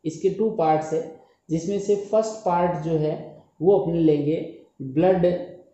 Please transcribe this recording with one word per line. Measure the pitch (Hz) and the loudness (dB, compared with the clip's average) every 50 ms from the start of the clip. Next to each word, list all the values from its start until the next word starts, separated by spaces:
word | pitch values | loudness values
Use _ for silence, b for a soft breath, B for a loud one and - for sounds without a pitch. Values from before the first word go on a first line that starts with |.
| - | -6
इसके | 160 147 - - 190 | -8 -8 -2 -2 -2
टू | - - 220 220 | 0 0 -2 -2
parts | - - 160 160 156 151 - - | 0 0 2 2 2 0 0 -2
है, | 160 - - - b b b b b b _ - | -4 -4 -4 -6 b b b b b b _ -4
जिसमें | 156 165 165 190 202 196 | -4 -4 -2 -2 -4 -2
से | - - 202 | 0 0 0
first | 202 - - 220 214 220 220 - - - | 0 0 0 0 0 0 0 -8 -4 -2
part | 190 175 175 180 180 165 151 156 | -2 0 2 0 0 -2 -4 -4
जो | 165 | -2
है | 165 156 151 151 143 - - - - - - _ _ _ | -2 0 0 -2 -4 -4 -10 -16 -18 -20 -20 _ _ _
वो | 156 185 202 180 | 2 4 4 4
अपने | - 165 170 170 | 2 0 0 2
लेंगे | 160 156 147 147 143 147 160 175 - - - - - _ _ _ | 4 4 4 4 2 0 -2 -2 -4 -10 -14 -18 -20 _ _ _
blood | 135 131 131 151 175 185 185 180 170 180 170 - 180 - - - - _ | -12 -4 0 2 4 4 4 4 2 2 0 0 -6 -12 -16 -20 -20 _